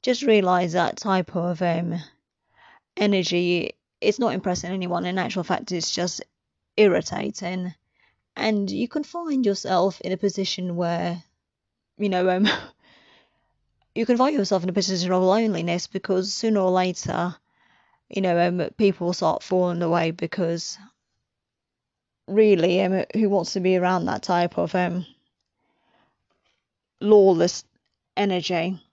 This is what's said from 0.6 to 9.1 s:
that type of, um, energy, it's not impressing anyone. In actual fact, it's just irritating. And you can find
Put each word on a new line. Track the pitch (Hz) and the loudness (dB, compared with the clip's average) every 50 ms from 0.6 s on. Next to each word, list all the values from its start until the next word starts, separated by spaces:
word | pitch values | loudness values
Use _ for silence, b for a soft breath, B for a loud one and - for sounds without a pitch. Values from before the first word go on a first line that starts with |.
| 185 170 160 | 2 0 0
that | 180 170 - - | 0 0 0 -2
type | - - 214 190 185 175 - - | -6 -2 0 0 0 0 -2 -4
of, | 180 170 175 175 160 | -4 -4 -2 -2 -2
um, | 185 175 165 165 175 170 165 170 156 - _ _ _ _ _ _ b b b b b b b b b _ _ | 0 0 0 0 -2 -4 -4 -6 -8 -10 _ _ _ _ _ _ b b b b b b b b b _ _
energy, | - 208 208 202 190 175 - 180 175 180 175 175 175 - - - _ _ _ _ _ | 0 2 2 2 2 2 0 0 0 2 2 2 0 -2 -4 -8 _ _ _ _ _
it's | - 208 208 - | 0 0 2 2
not | 240 220 - | 0 0 -2
impressing | 185 - 196 180 - - 175 | -2 -2 -2 -4 -4 -4 -6
anyone. | 185 190 185 175 175 170 180 | -6 -6 -4 -4 -4 -4 -2
In | 180 185 | -2 -2
actual | 190 175 127 - 190 165 | -2 -4 -2 -4 -6 -2
fact, | - 185 - - - | -2 -4 -4 -4 -6
it's | 180 170 165 - | -6 -6 -4 -4
just | - - 175 180 - - - _ _ _ _ _ _ _ _ _ _ | -4 -4 -4 -4 -6 -10 -14 _ _ _ _ _ _ _ _ _ _
irritating. | - 214 202 175 180 170 - 202 196 202 208 208 - 202 175 185 185 180 180 165 _ _ _ _ _ _ _ _ _ _ _ _ | 4 4 4 4 2 -2 -2 -8 -6 -6 -6 -8 -8 -8 -8 -6 -6 -6 -8 -10 _ _ _ _ _ _ _ _ _ _ _ _
And | - - 220 220 208 202 190 | -4 -2 -2 0 0 -2 -4
you | 196 202 233 | -4 -4 -6
can | 240 - 302 294 | -4 -4 -6 -6
find | - | -6